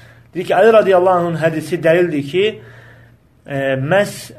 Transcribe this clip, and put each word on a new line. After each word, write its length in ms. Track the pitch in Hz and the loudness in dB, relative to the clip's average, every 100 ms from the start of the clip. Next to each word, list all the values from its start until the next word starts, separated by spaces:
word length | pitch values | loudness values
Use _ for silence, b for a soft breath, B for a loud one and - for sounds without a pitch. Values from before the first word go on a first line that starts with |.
| B B B | B B B
Deyir 120 | 175 180 | -10 -2
ki, 100 | 170 | 2
Ali 180 | 220 | 4
radiyallahu 440 | 220 190 180 185 175 | 4 4 2 2 2
anhun 180 | 170 160 | -2 -2
hədisi 400 | 160 156 160 170 | -2 -4 -6 -2
dəlildir 400 | 160 175 175 147 139 | 2 2 0 -2 -4
ki, 300 | 180 214 214 B B B B B B _ _ - | -2 -2 -4 B B B B B B _ _ -10
e, 120 | 139 135 131 | -6 -4 -4
məhs 560 | 143 190 202 - - | 0 0 -2 -8 -18